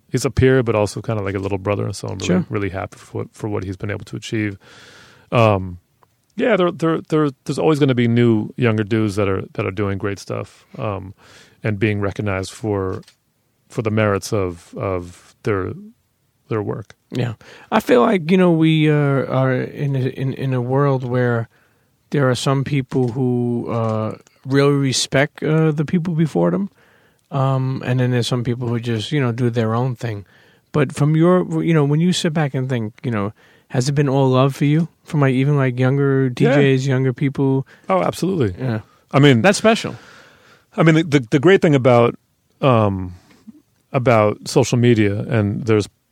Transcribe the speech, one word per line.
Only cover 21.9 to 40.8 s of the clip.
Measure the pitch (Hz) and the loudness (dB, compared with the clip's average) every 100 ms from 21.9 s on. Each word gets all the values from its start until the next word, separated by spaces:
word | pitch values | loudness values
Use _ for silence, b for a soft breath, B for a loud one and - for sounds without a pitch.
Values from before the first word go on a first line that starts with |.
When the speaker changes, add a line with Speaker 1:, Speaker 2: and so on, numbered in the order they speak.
| _ - | _ -6
Speaker 2:
there | 147 131 | 0 0
are | 123 | 0
some | 143 139 | 0 -2
people | 127 147 127 135 123 | -2 -4 -2 -2 -2
who, | 127 127 123 120 120 - | -2 -2 0 -2 -4 -4
uh, | 117 113 110 110 - _ _ 135 | -4 -2 -2 -4 -8 _ _ -2
really | 139 143 | 2 4
respect, | 143 139 120 - 139 147 - | 2 0 -2 0 0 0 -2
uh, | 156 156 160 | 0 2 2
the | 156 143 | 0 -2
people | 185 170 156 | -2 -2 0
before | 160 175 175 | 0 2 0
them, | 180 202 _ b b b b b | 0 -4 _ b b b b b
um, | 135 135 135 131 131 - | -2 0 0 -2 -4 -2
and | 127 | 0
then | 123 | 0
there's | 123 113 | 0 0
some | 127 | -2
people | 120 120 120 | -2 -4 -4
who | 120 | -4
just, | 117 113 - | -2 -4 -2
you | 151 | -2
know, | 127 | -2
do | 117 120 | 0 -2
their | 117 110 113 | 0 -2 -2
own | 131 120 | -2 -4
thing. | 120 104 101 b b b b | -8 -10 -12 b b b b
But | 151 139 139 | -2 0 0
from | 147 156 | 2 4
your, | 170 180 170 160 | 4 2 0 -2
you | 160 160 | 0 2
know, | 143 | 2
when | 151 | 2
you | 175 | 0
sit | 170 175 | 0 -2
back | 160 147 139 | -2 -2 -4
and | 127 | -4
think, | 127 107 - | -4 -6 -8
you | 127 | -4
know, | 113 101 - b b b | -2 -4 -8 b b b
has | 127 123 | -4 -2
it | |
been | 143 143 | 0 2
all | 135 135 | 2 4
love | 127 139 135 | 4 2 2
for | 143 | 0
you | 151 170 _ | 2 -2 _
from, | - 151 | -6 0
like, | 135 | 2
even, | 127 139 143 | 2 2 2
like, | 131 123 | 0 0
younger | 131 139 139 135 135 123 | 0 2 2 2 0 2
Speaker 1:
Yeah. | 143 147 | 2 4
Speaker 2:
D | 139 135 | 4 2
Js, | 139 | 0
younger | 131 131 | 0 0
people? | 123 139 139 139 135 - B B | 0 -2 0 0 0 -4 B B
Speaker 1:
Oh, | 185 | 0
absolutely. | - - 170 190 107 90 | 0 -2 -2 0 -2 -2
Speaker 2:
Yeah, | 127 110 - b b | -6 -6 -8 b b
Speaker 1:
I | 143 | 4
mean, | 143 120 | 6 6
Speaker 2:
that's | 175 202 | 4 4
special. | 220 226 - - B B B B B B B | 2 2 -2 -12 B B B B B B B
Speaker 1:
I | - | 2